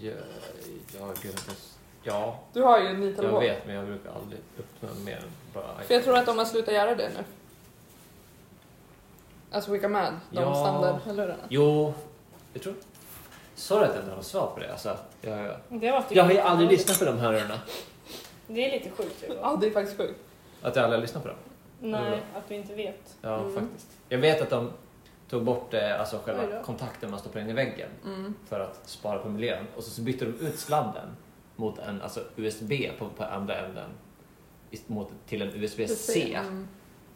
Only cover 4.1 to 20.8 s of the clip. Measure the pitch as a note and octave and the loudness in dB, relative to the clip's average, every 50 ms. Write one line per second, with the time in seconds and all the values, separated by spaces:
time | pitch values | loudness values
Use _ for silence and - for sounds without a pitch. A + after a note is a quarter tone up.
4.1 | - - G2+ G#2 G#2+ - - - - - A2+ - - - A#2 G#2 - G2+ G2+ G#2 | -10 -10 -10 -10 -12 -14 -14 -14 -14 -14 -14 -14 -14 -14 -12 -12 -10 -10 -8 -8
5.1 | A2+ G#2 G#2 - - - - - - G2 - - - - - - A#3+ A#3+ A#3+ C4+ | -8 -8 -10 -12 -14 -16 -18 -12 -10 -10 -8 -8 -10 -8 2 4 4 6 6 6
6.1 | B3 B3 B3 A#3 A#3 A3 A3 A3+ A3+ A3+ A3+ - G#3+ G#3 G3+ A3+ A#3+ - - - | 6 6 6 4 2 2 0 2 0 0 0 2 4 4 4 4 2 0 -2 -2
7.1 | - - - - - - - - - - - - - - - - - - - - | -4 -8 -10 -10 -14 -18 -20 -20 -20 -20 -20 -20 -20 -20 -20 -20 -20 -20 -20 -20
8.1 | - - - - - - - - - - - - - - - - - - - - | -20 -20 -20 -20 -20 -20 -20 -20 -20 -20 -20 -20 -20 -20 -20 -20 -20 -20 -20 -20
9.1 | - - - - - - - - - G#3 G3+ G3+ G#3 G3 G3 G3+ G#3 G3+ F3+ C#3 | -20 -20 -20 -20 -20 -20 -16 -8 -6 -6 -2 0 0 0 2 2 2 2 0 0
10.1 | E3 E3+ - - E3+ F3 F3 C#3+ C#3+ C#3+ D3 D3 C#3+ C#3+ F3+ - D3 C#3+ - A3 | -2 -6 -10 -6 -2 0 2 2 4 4 4 4 4 4 4 2 2 0 -2 -4
11.1 | G3+ G3+ G3+ F3+ E3 - - - B2+ C#3+ D3 D3+ D3+ D3+ D3+ D3+ D3 - - - | -2 -2 -2 -2 -4 -6 -6 0 4 6 6 8 8 6 4 2 0 -4 -8 -14
12.1 | - - - - - - - - - - - F#3+ G3 - - - - - - - | -18 -20 -20 -20 -20 -20 -20 -16 -14 -10 -10 -10 -10 -10 -14 -18 -20 -20 -20 -20
13.1 | - - - - - - - - - - - - F#3+ G#3+ G#3 - - G2+ G2 - | -18 -18 -18 -20 -20 -20 -20 -18 -14 -10 -2 2 4 6 6 4 4 0 -4 -6
14.1 | F#2+ F#2+ F2 - - F#3+ C3+ - - - - - - - - G#2+ F#2 - - - | -8 -8 -8 -4 -2 -2 -2 -2 -2 -6 -8 -8 -8 -6 -4 -4 -6 -6 -8 -14
15.1 | - - - A2 G#2+ G#2 G#2 G2+ - - - - A#3+ A3 A3 A#3+ C4+ B3+ - - | -18 -12 -8 -6 -6 -4 -6 -6 -8 -10 -10 -10 -6 -2 0 2 4 2 2 6
16.1 | G3+ F#3 F3 F3 F#3+ G3+ F#3+ F3+ F3 E3+ E3+ F3 F#3+ - - - F#3+ - - C#3 | 8 10 10 10 10 8 8 8 8 8 8 10 8 8 8 6 4 4 4 4
17.1 | A#2 A2+ A#2 A2+ A2 G#2+ G#2 G#2 G#2+ A2+ - - - - - - - - - - | 4 4 4 4 4 2 2 0 -4 -6 -8 -8 -10 -10 -10 -14 -18 -20 -18 -16
18.1 | - - - - - - - - A3 A#3 B3+ C4+ C4+ A#3 - F#3 - - G3 E3 | -16 -14 -16 -16 -20 -20 -14 -6 -2 0 0 0 0 -2 -4 -6 -6 -6 -6 -6
19.1 | - - - - - - G#3 C4 D4+ F#3+ G#3 G#3+ G#3+ G#3 G3+ G3+ - - F#3+ - | -6 -8 -8 -8 -6 -2 0 0 2 2 2 2 4 2 0 0 -2 -2 -4 -4
20.1 | - - - - - - - - - - - B2 A#2 C3 | -4 -8 -14 -20 -20 -20 -20 -20 -16 -6 -4 0 4 4